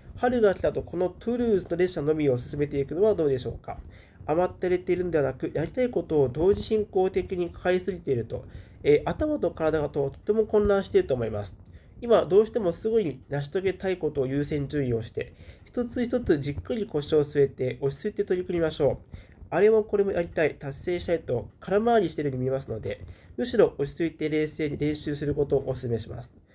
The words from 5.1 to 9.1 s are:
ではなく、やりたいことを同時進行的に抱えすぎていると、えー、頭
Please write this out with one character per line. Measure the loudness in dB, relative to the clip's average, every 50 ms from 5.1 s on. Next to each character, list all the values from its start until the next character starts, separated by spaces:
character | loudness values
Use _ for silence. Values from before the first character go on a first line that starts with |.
で | 2 2
は | 2
な | 0 -2
く、 | -4 -6 -4 -2
や | -4 -4
り | -2 -2
た | -2 -2
い | 0
こ | 0 -2 -2
と | 2 2 4 4
を | 2
同 | 2 2 4 4 4
時 | 2 0
進 | 0 0 0 0
行 | 0 0 2 2 2
的 | 2 -2 -2 -2 -4
に | -4 -4 -4
抱 | -6 -4 0 2 2
え | 2
す | 0 -2 -6
ぎ | -6
て | -4 -2 -2
い |
る | -2 -2
と、 | -4 -8 -10 -10 -12 -16 -16 -18 -18 -20 -2 4
え | 4 4
ー、 | 4 4
頭 | 0